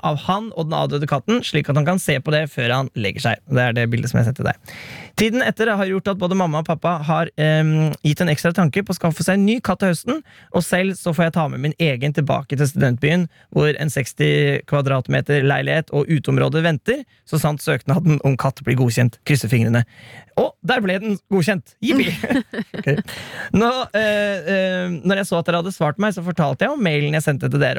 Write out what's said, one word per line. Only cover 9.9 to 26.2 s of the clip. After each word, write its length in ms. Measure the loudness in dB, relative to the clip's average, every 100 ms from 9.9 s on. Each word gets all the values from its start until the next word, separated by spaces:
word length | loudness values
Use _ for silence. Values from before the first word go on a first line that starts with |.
| 0 -2 -6 -6 -20 -6
og 100 | -2
selv 300 | 0 0 0
så 220 | -2 -2
får 100 | 0
jeg 80 | 0
ta 160 | 0 -2
med 120 | -2
min 140 | -4 0
egen 320 | 0 0 -2
tilbake 360 | 0 0 -2 -2 0
til 80 | 0
studentbyen, 600 | 2 0 2 2 2 0 -6 _
hvor 240 | 0 2 0
en 80 | -2
seksti 720 | -2 -4 0 2 2 2 0 -2
kvadratmeter 720 | 0 2 0 0 0 2 2
leilighet 460 | 2 2 0 -2 -2
og 120 | -2 0
uteområde 540 | 0 2 2 2 2
venter, 420 | 0 0 -2 -4 -6 _
så 160 | -6 -2
sant 200 | 0 -2
søknaden 600 | -2 -2 0 0 2 2
om 120 | 2 0
katt 240 | -2 -4
blir 140 | -2 2
godkjent. 400 | 2 2 0 0
Krysser 240 | 0 0 2
fingrene. 360 | 2 2 2 0 -6 -20 -20 -6 -2
Og 160 | -2 -2 -2
der 140 | 0
ble 180 | 0 -2
den 200 | -2 -4 0
godkjent! 440 | 2 2 0 -4 _
Jippi! 320 | 0 2 0
<laughs> 600 | -2 -2 -2 -2 -6 -8
Ok. 140 | -6 -2 -2 -4 -10 -14 -12 -2
Nå, 140 | 0 2 0 -2
eh, 540 | 0 0 0 0 -2 -2
eh, 380 | 0 0 -2 -4 -2 0
når 140 | 0
jeg 60 | 0
så 100 | -2
at 80 | 0
dere 140 | -2
hadde 80 | -2
svart 260 | -2 -2 0
meg, 80 | -2
så 120 | -2